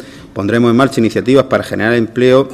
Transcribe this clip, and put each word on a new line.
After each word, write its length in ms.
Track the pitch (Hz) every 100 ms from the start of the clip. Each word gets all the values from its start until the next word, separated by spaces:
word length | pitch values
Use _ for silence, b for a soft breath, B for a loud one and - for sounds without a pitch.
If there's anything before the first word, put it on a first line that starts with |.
| B B B
pondremos 360 | - 101 113 120
en 60 | 117
marcha 240 | 131 120
iniciativas 440 | 113 107 98 135
para 200 | - 104
generar 300 | - 101 107
empleo 520 | 120 110 - 127 131 135